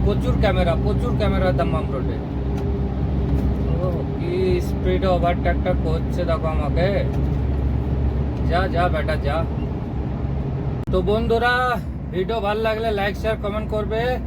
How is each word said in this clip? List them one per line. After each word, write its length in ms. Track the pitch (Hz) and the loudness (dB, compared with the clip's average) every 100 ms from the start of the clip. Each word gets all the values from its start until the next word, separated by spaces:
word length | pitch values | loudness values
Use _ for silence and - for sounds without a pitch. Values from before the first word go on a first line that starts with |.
প্রচুর 300 | 190 208 - - | 2 2 2 2
ক্যামেরা, 300 | 214 185 180 156 | 4 4 2 2
প্রচুর 280 | 196 190 240 - | 2 0 0 2
ক্যামেরা 280 | 202 190 185 180 | 2 2 2 2
দাম্মাম 280 | 170 160 156 | 0 0 -2
রোডে। 220 | 143 - - - - - - - - - - 71 - - - - - - | -2 -2 -4 -4 -4 -2 -2 -2 -2 -2 -2 -2 0 0 2 2 0 0
ও, 140 | - 185 - - - | 0 0 -2 -2 -2
কি 160 | 175 185 185 180 - | -2 0 2 2 0
স্পিডে 420 | - 185 180 190 175 | 0 0 2 2 2
ওভারটেকটা 560 | 170 175 175 165 180 175 | 2 2 0 2 2 0
করছে 360 | 165 160 - - 170 | 2 0 0 -2 0
দেখো 160 | 160 160 | 0 0
আমাকে। 340 | 151 - 165 185 190 - - - - - - - - - - - - - - 131 | 0 0 2 2 2 0 0 0 0 0 0 0 0 0 0 0 0 -2 -2 0
যা, 100 | 165 190 | 2 2
যা 100 | - 175 | 2 2
বেটা, 240 | 156 151 156 139 | 0 0 0 0
যা। 100 | 160 160 - - - - - - - - - - - - - - | 0 -2 -2 -4 -4 -4 -4 -4 -4 -4 -2 -2 -4 -4 -4 0
তো 60 | 185 185 | 0 2
বন্ধুরা, 440 | 214 226 226 240 247 254 220 - - - | 0 2 2 2 2 0 -2 -4 -8 -6
ভিডিও 240 | 175 185 226 202 | -4 -2 0 0
ভালো 140 | 214 220 | 0 0
লাগলে 200 | 220 226 208 | 0 0 0
লাইক, 160 | 202 - | -2 0
শেয়ার, 160 | 220 214 | -2 -2
কমেন্ট 240 | 208 208 214 | -2 -2 -2
করবে। 280 | 214 208 220 240 247 | -2 -2 0 0 -2